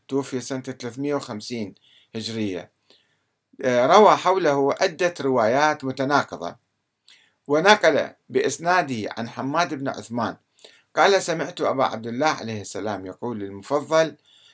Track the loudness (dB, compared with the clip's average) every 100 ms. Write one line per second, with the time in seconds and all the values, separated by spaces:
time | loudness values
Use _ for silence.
0 | -6 -4 -4 -6 -6 -8 -8 -12 -12 -8
1 | -4 -4 -6 -10 -8 -8 -8 -12 _ _
2 | _ -10 -8 -4 -4 -4 -10 _ _ _
3 | _ _ _ _ _ -6 0 2 6 8
4 | 8 6 4 2 2 2 2 2 -2 0
5 | -2 -2 0 2 2 4 2 0 -6 -4
6 | 2 2 0 -6 -10 -12 _ _ _ _
7 | _ -20 _ _ -2 4 6 6 6 2
8 | 0 -8 _ 0 0 -2 0 0 0 -4
9 | -6 -6 -8 -6 -4 -2 -2 -4 -6 -8
10 | -8 -4 -4 -6 _ _ -20 _ _ 2
11 | 4 4 2 -4 -6 -4 -2 0 -2 -2
12 | -8 -2 -2 -2 -6 -8 -8 -8 -6 -6
13 | -8 -10 -10 -8 -10 -12 -4 -4 2 2
14 | 2 -2 _ _ _